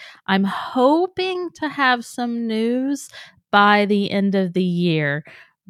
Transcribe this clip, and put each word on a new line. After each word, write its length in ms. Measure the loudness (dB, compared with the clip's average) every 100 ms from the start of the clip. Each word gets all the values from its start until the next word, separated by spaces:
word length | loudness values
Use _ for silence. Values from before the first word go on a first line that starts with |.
| -20 -14 -2
I'm 160 | 0
hoping 1080 | 0 -4 -6 0 2 4 0 -2 -4 -4 -6
to 140 | -6 -8
have 360 | -2 0 0
some 420 | -4 -8 -6 -4 -4
news 600 | -2 0 -2 -2 -6 -8 -20 -20 _ _
by 360 | 4 6 4 4
the 220 | 0 0
end 280 | 0 0 0
of 160 | 0
the 100 | 0
year, 640 | 0 0 0 0 0 -2 -6 -18 -20 _